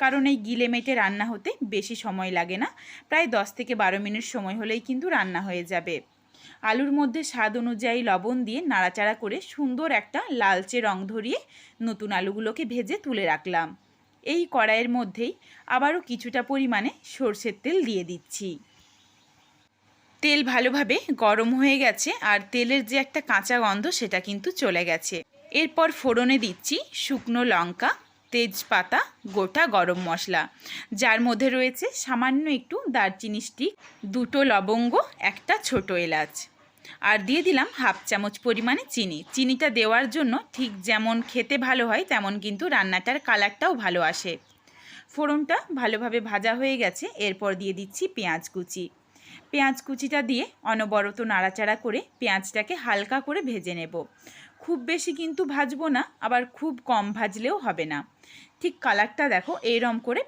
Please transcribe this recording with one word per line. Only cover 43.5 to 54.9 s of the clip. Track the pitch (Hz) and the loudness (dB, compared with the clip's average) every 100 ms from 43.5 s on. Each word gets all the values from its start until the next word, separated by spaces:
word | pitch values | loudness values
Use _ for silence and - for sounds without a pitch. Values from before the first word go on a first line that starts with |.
| 208 330 | 2 0
ভালো | 254 196 175 | 2 0 2
আসে। | 160 175 180 160 - _ _ - - - - | 0 0 -6 -8 -12 _ _ -20 -20 -20 -10
ফোড়নটা | - 294 294 294 359 - | -2 0 0 0 -2 -2
ভালোভাবে | 277 226 220 240 233 | -2 -2 -2 -2 -2
ভাজা | 220 208 226 | -2 0 0
হয়ে | 240 269 262 | 0 0 0
গেছে। | 202 - 370 480 | -2 -2 -8 -4
এরপর | 208 190 202 | -4 -2 -2
দিয়ে | 185 196 | -2 -4
দিচ্ছি | 190 196 - 381 | -6 -10 -6 -6
পেঁয়াজ | 247 180 165 - | -4 -4 -4 -6
কুচি। | 190 175 185 175 - _ _ - - - | -10 -8 -10 -12 -14 _ _ -20 -20 -4
পেঁয়াজ | 285 269 262 | 0 2 0
কুচিটা | - 262 277 294 | -6 -8 -2 -2
দিয়ে | 233 247 392 _ | 0 -2 -2 _
অনবরত | 208 220 214 208 202 208 | -4 -2 0 0 0 -2
নাড়াচাড়া | 226 196 190 185 208 220 | 0 0 0 0 0 0
করে | 240 233 - _ | -2 -4 -6 _
পেঁয়াজটাকে | 233 190 190 214 214 349 | 0 0 -2 -4 -4 -4
হালকা | 240 202 202 269 | 0 0 0 -2
করে | 269 330 | -2 -4
ভেজে | 277 220 175 | -4 -4 -6
নেব। | 170 160 170 147 _ - - - _ | -8 -6 -8 -10 _ -20 -20 -20 _
খুব | - 320 | -4 -4
বেশি | 240 | -2